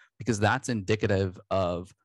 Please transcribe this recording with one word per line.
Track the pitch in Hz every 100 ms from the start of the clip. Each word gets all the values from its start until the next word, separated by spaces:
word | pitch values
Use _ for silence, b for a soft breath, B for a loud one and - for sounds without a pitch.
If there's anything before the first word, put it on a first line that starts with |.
| B -
because | 110 104
that's | 104 127 -
indicative | 117 92 110 104 98 98 90 -
of | 95 90 87 92 _